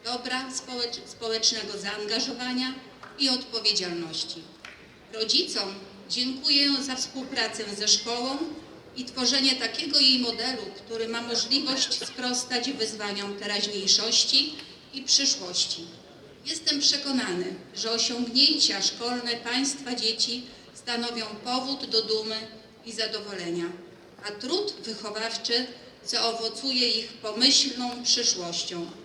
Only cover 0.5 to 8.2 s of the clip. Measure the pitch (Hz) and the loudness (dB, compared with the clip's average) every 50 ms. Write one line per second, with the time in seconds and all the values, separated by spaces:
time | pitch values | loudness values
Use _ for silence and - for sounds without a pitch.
0.5 | 262 - - 262 254 240 233 233 - - - - - - 226 226 220 226 220 - | -6 -6 -6 -6 -4 -4 -2 -2 -4 -8 -10 -12 -12 -6 -2 -2 0 4 4 4
1.5 | 233 220 202 196 196 196 175 196 208 208 214 208 226 233 254 262 233 233 247 254 | 4 2 -4 -4 -6 -4 -4 -4 -4 -2 -2 0 2 2 2 0 -2 -4 -2 0
2.5 | 254 247 262 262 269 - - - - - - - - - 277 269 254 247 269 - | 0 0 0 0 -2 -6 -10 -16 -18 -18 -16 -16 -2 2 2 4 4 2 -2 -4
3.5 | 233 226 208 214 208 190 185 180 170 170 170 160 156 151 - - - 165 160 - | -8 -2 0 2 2 2 0 0 -2 -2 -4 -4 -4 -4 -4 -4 -6 -12 -12 -16
4.5 | - - - - - - - - - - - - - 220 220 214 - 294 359 - | -18 -16 -16 -16 -16 -16 -20 -20 -20 -20 -18 -12 -4 -2 2 4 4 4 4 2
5.5 | - 220 202 196 196 196 - - - - - - - 240 254 262 262 269 269 302 | 0 -2 -2 -4 -4 -8 -10 -14 -16 -18 -6 -4 -2 0 0 0 -2 -2 0 4
6.5 | 285 285 285 285 277 254 269 277 262 262 - - - 262 254 - 277 240 226 214 | 6 6 6 6 4 2 0 -2 -2 -2 -4 -4 -4 -8 -6 -2 0 0 0 0
7.5 | 220 220 214 208 202 202 214 214 214 - - 226 233 240 | -2 -4 -6 -4 -4 -2 4 4 4 4 4 -2 -2 0